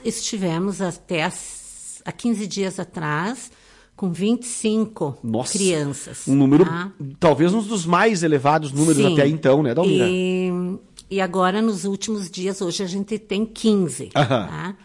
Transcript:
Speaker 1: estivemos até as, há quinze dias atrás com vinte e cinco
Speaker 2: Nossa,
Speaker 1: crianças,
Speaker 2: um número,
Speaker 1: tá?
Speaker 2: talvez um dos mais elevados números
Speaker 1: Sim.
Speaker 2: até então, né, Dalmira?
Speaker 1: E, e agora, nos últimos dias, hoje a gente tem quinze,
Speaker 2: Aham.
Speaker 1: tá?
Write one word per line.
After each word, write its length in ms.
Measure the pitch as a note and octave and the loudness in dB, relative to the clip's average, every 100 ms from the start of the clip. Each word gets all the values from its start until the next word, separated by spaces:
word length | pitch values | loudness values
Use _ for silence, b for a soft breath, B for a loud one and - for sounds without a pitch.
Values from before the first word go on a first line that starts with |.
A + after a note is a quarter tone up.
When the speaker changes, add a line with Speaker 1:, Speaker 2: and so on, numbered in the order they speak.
Speaker 1:
estivemos 800 | A3+ - - G#3+ F#3+ E3 G3 F#3 | -8 -6 -6 -4 -2 -2 -4 -4
até 400 | F#3 E3 - E3+ | -6 -6 -6 -2
as, 760 | E3+ - - - - - - - | -2 -4 -14 -16 -18 -18 -18 -16
há 80 | - | -14
quinze 340 | - A#3+ G#3 G#3 | -6 -2 -2 -4
dias 320 | G3 F#3+ F#3+ | -4 -4 -4
atrás 720 | F3 - D3+ D3+ F#3 B3+ - b b b b - | -10 -6 -4 -2 -4 -6 -12 b b b b -6
com 160 | F#3+ | -4
vinte 300 | D#3+ G3+ A#3+ | -2 0 0
e 40 | - | -2
cinco 680 | - A3 G#3+ G#3+ - D3+ C3 | -4 0 0 -2 -4 -6 -6
Speaker 2:
Nossa, 300 | A#2 A2 B2+ | -4 -4 -2
Speaker 1:
crianças, 760 | F#3+ F#3+ D#3+ C#3+ C3+ - - - | 0 0 0 -2 -6 -12 -10 0
Speaker 2:
um 60 | |
número, 320 | C#3 C#3 D3 F3 | 4 6 6 6
Speaker 1:
tá? 260 | E3+ F#3+ - C#3 C3+ | 2 -6 -10 -14 0
Speaker 2:
talvez 360 | E3+ C3+ F3 | 2 4 4
um 80 | A3 | 2
dos 240 | G#3 A3 E3 | 0 -4 0
mais 360 | F3 A3+ G3 | 4 4 2
elevados 500 | E3 C#3+ C#3 D#3 D3 | 2 2 4 2 0
números 240 | C#3 D#3+ D3+ | 0 2 4
Speaker 1:
Sim. 120 | G3 | 4
Speaker 2:
até 120 | D#3 C#3+ | 4 2
então, 360 | D#3 C3+ C#3 | 2 4 4
né, 100 | D3 | 4
Dalmira? 340 | B2 F#3+ F#3 F3+ | 2 2 4 2
Speaker 1:
E, 460 | F#3 F#3 F#3 F#3 F3+ F3+ G3 - - - | 2 0 0 -2 -2 -4 -6 -12 -20 -8
e 80 | G3 | -2
agora, 420 | F#3 F#3 F#3 G3+ | -2 0 0 2
nos 220 | A3+ G3 F#3+ | 0 -2 -4
últimos 440 | G3 - G#3+ F3+ | -4 -4 -6 -8
dias, 300 | F3+ F#3 G3 | -6 -6 -4
hoje 220 | F3+ E3 | -4 -4
a 40 | F#3+ | -4
gente 320 | G3 G3+ G#3+ | -6 -6 -6
tem 280 | - G3 A3 | -4 -4 -4
quinze, 640 | - A3 G#3 E3+ C3 - | 0 2 4 2 -4 -4
Speaker 2:
Aham. 320 | B2 B2 B2+ F2 | 0 2 2 -2
Speaker 1:
tá? 280 | D#2 E3+ G3+ | -8 -8 -10